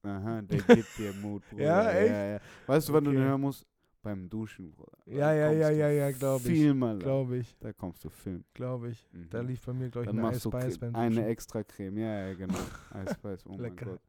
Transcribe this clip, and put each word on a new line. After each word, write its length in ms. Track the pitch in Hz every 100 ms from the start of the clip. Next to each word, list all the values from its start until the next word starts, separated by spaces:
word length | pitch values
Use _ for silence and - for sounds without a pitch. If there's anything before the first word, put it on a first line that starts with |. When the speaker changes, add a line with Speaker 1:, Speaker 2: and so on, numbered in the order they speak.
Speaker 1:
Aha, 400 | 101 98 104 113
der 160 | 98 -
Speaker 2:
<laughs> 180 | 98 165
Speaker 1:
gibt 200 | 110 -
dir 160 | 104
Mut, 280 | 98 104 101 -
Bruder. 120 | 107
Speaker 2:
Ja, 280 | 147 180 220
echt? 180 | 180 208
Speaker 1:
Ja, 120 | 104 -
ja. 140 | 104 - - -
Weißt 220 | 147 151
du, 40 |
wann 120 | 151
du 60 | 143
den 100 | 135
Speaker 2:
Okay. 80 | 135
Speaker 1:
hören 120 | 135
musst? 260 | 139 131 _ _ _ _
Beim 300 | 107 98 90
Duschen, 400 | 110 110 - 85
Bruder. 260 | - - _ -
Speaker 2:
Ja, 240 | 131 147
Speaker 1:
Dann 60 | 156
Speaker 2:
ja, 80 | 151
Speaker 1:
kommst 120 | 156
Speaker 2:
ja, 80 | 156
Speaker 1:
du 60 | 151
Speaker 2:
ja, 120 | 147
ja, 200 | 147 139
glaub 280 | 131 135 135
ich. 60 | 123
Speaker 1:
viel 280 | 165 151
mal 240 | 135 123 104
Speaker 2:
Glaub 320 | 110 135 131
ich. 240 | 123 117 _
Speaker 1:
Da 140 | 113
kommst 320 | - 92 -
du 40 | 78
Film. 340 | - 101 87 -
Speaker 2:
Glaub 300 | - 127 127
ich. 240 | 117 117 _
Speaker 1:
Mhm. 160 | 90 85
Speaker 2:
Da 120 | 113
lief 200 | 123 127 -
bei 60 |
mir, 160 | 127 127
glaub 140 | 120
ich, 20 | 120
Speaker 1:
Dann 100 | 110
Speaker 2:
eine 80 | 117
Speaker 1:
machst 160 | 120
du 60 | 113
Speaker 2:
Eisbeiß 260 | 120 127 -
Speaker 1:
Cre-, 40 |
Speaker 2:
beim 140 | 117
Speaker 1:
eine 200 | 113 117 113
Speaker 2:
Duschen. 120 | 110
Speaker 1:
extra 360 | 117 - 113
Creme. 340 | 104 - 95 104
Ja, 300 | 110 104 95
ja, 60 |
genau. 200 | 92 92 92 90
Speaker 2:
<laughs> 160 | - -
Speaker 1:
Eisbeiß, 520 | 98 - - 104 92 -
oh 40 |
mein 100 | 95
Speaker 2:
Lecker. 240 | 120 92 120
Speaker 1:
Gott. 140 | 92